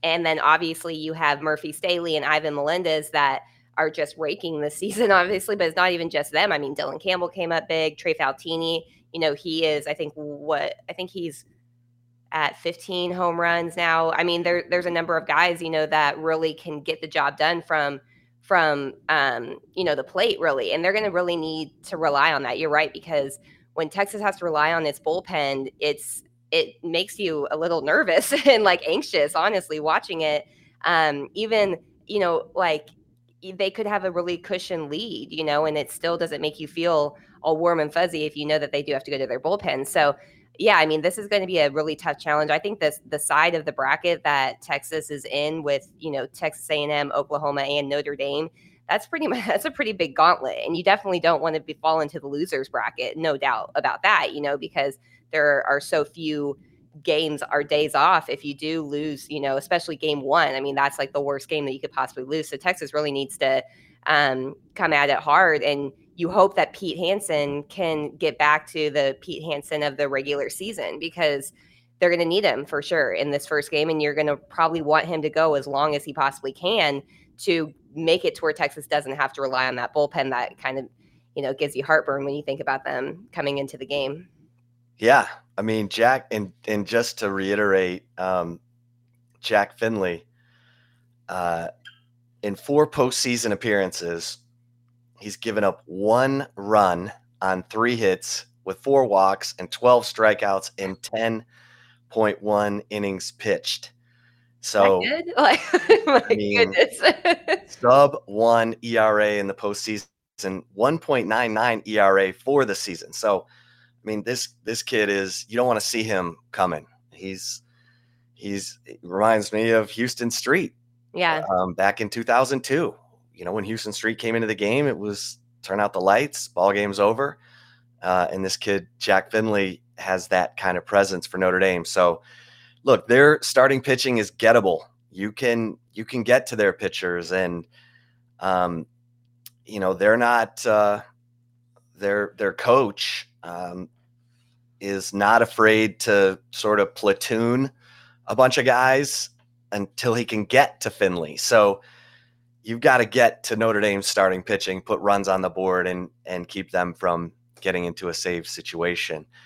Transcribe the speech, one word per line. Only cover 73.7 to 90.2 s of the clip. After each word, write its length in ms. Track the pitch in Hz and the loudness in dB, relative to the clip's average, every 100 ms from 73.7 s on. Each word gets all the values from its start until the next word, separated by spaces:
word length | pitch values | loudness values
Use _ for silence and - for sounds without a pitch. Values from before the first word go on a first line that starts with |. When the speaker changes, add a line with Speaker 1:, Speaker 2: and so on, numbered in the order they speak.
Speaker 1:
game, 180 | 151 156 | -2 0
and 120 | 156 | 0
you're 120 | 147 | -2
gonna 220 | 147 151 143 | 0 0 -2
probably 460 | - - 165 165 | -6 -2 0 0
want 240 | 147 156 160 | 2 2 2
him 160 | 165 | -2
to 80 | 151 | -4
go 240 | 156 160 | 0 2
as 120 | 147 135 | 2 -2
long 300 | 139 151 147 | -2 0 -2
as 80 | |
he 80 | 156 | -6
possibly 400 | 139 139 - 135 | -2 -2 -2 -10
can 500 | 135 180 220 156 139 - _ _ - | -8 -2 0 0 0 -8 _ _ -8
to 360 | - 170 156 - _ 143 | -2 0 -2 -10 _ -4
make 300 | 165 175 175 | 2 2 2
it 100 | 160 | -2
to 60 | |
where 100 | 160 | -2
Texas 340 | 151 143 156 143 | -2 -2 -4 -4
doesn't 300 | 147 139 135 | -2 -2 -2
have 160 | 139 | -2
to 100 | - | -2
rely 260 | 135 131 127 | -4 0 -2
on 80 | 123 | -2
that 200 | 120 151 | -2 0
bullpen 340 | 143 156 135 | 0 0 -2
that 260 | 123 120 - | -2 -4 -6
kind 200 | 131 135 | -8 -6
of, 80 | 127 _ _ _ _ - | -10 _ _ _ _ -8
you 60 | |
know, 120 | 139 | -6
gives 200 | 139 143 | -4 -4
you 120 | 131 135 | -4 0
heartburn 400 | 156 - 139 139 | 0 0 -4 -4
when 100 | 143 | -6
you 80 | |
think 160 | 147 139 | -6 -6
about 240 | 143 135 | -4 -6
them 440 | 135 135 135 170 202 | -4 -6 -6 -10 -14
coming 280 | - 143 139 | -8 -4 -4
into 180 | 139 - | -6 -10
the 80 | 135 | -8
game. 420 | 143 135 151 180 _ _ _ _ _ _ - | -4 -4 -8 -14 _ _ _ _ _ _ -2
Speaker 2:
Yeah, 300 | 110 135 101 - _ - | 4 6 4 -4 _ -6
I 60 | |
mean, 260 | 107 110 101 | -2 -2 -2
Jack, 380 | - 117 131 - | 2 2 2 -2
and, 240 | 110 98 - - | -6 -6 -10 -4
and 180 | 107 95 | -4 0
just 320 | 117 117 - | 0 -2 -2
to 120 | 104 | -4
reiterate, 720 | 98 95 101 104 95 92 92 - - | -2 -2 0 2 2 2 -2 -10 -6
um, 400 | 92 92 85 85 _ _ _ _ _ _ _ _ | -2 -2 -2 -8 _ _ _ _ _ _ _ _
Jack 400 | - 107 101 - | 0 2 2 0
Finley, 480 | 113 110 92 85 | -2 0 -2 -4